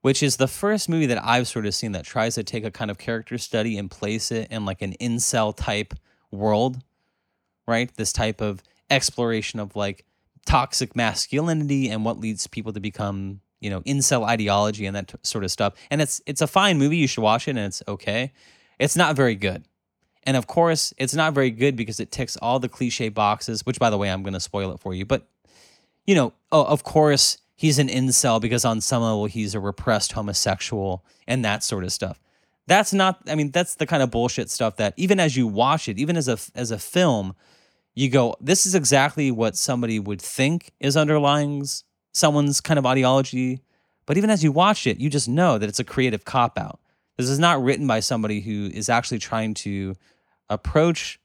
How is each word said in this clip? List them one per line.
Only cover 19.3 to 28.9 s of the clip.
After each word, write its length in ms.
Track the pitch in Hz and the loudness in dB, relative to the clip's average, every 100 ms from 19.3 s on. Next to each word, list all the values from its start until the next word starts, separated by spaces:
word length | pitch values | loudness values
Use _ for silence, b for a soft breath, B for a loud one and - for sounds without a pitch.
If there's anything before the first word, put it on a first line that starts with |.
| 101 | 2
good. 280 | 98 92 - _ _ _ _ _ | -2 -4 -12 _ _ _ _ _
And 120 | - 135 | 0 0
of 100 | - | 2
course, 460 | - 170 160 - - | 2 4 2 -2 -4
it's 160 | 131 | -4
not 200 | 165 156 | 0 0
very 180 | 139 131 | 2 0
good 240 | 113 139 123 | 2 0 0
because 240 | 110 107 | -6 -6
it 120 | - | -8
ticks 240 | - 123 - | -6 -8 -4
all 220 | 117 131 | -2 0
the 100 | 123 | -2
cliche 400 | - 127 - 110 | -4 -4 -2 -4
boxes, 560 | 107 104 104 - 110 - | 0 0 0 -4 -6 -6
which, 140 | 127 | 0
by 100 | 120 | 2
the 80 | 104 | 2
way, 120 | 101 | 0
I'm 140 | 92 | -4
gonna 160 | 95 95 | -6 -8
spoil 320 | - 101 95 | -6 -6 -6
it 80 | - | -8
for 140 | 98 | -10
you. 120 | 92 98 | -8 -2
But, 220 | 131 _ _ _ b b b b b - | -2 _ _ _ b b b b b 2
you 100 | 185 | 4
know, 180 | 120 _ _ | 2 _ _
oh, 140 | 156 139 | 4 4
of 180 | 151 | 0
course, 540 | - 156 151 139 - - _ _ | 2 4 4 4 2 0 _ _
he's 240 | 156 139 | 2 2
an 80 | 135 | 2
incel 540 | 127 127 123 131 113 | 2 2 2 4 2
because 240 | 113 156 123 | 2 0 0
on 160 | 113 | 0
some 220 | - | 0